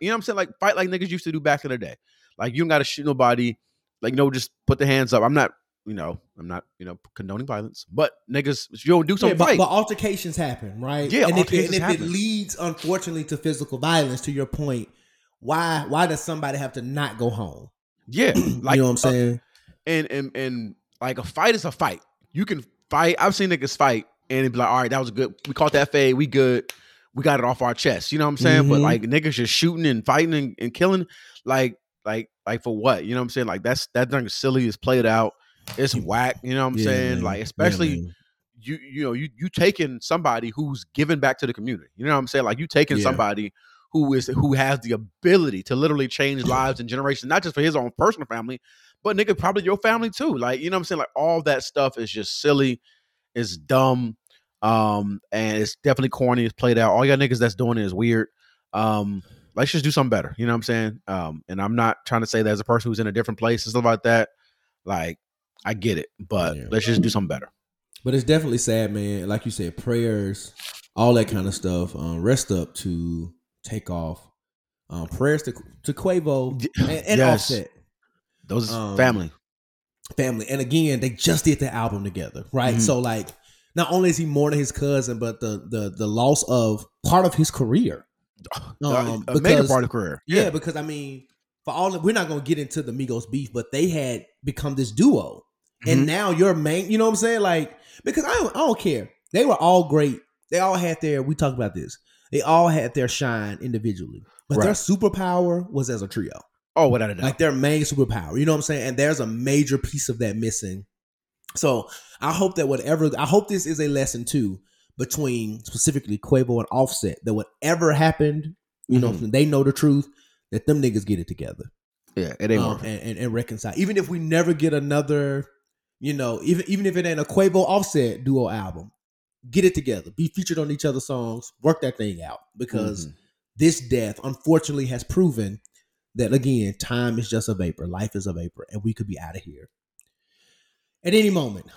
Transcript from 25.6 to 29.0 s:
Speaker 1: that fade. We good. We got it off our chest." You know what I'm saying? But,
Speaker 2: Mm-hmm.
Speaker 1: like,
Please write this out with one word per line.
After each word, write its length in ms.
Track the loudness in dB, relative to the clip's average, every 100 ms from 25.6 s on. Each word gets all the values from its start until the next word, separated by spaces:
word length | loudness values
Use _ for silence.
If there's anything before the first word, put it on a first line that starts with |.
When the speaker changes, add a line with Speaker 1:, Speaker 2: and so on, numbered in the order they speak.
| 2
Speaker 1:
that 180 | 4 4
fade. 220 | 4 4 4
We 120 | 2
good. 440 | 4 4 2 -2 -14 _ _ _ -2
We 80 |
got 160 | 2 2
it 60 | 2
off 180 | 0
our 100 | -2
chest." 380 | 0 0 0 -2
You 80 | 0
know 60 | 0
what 40 |
I'm 60 | 2
saying? 320 | 6 6 6
But, 60 | 4
Speaker 2:
Mm-hmm. 80 |
Speaker 1:
like, 180 | 4 2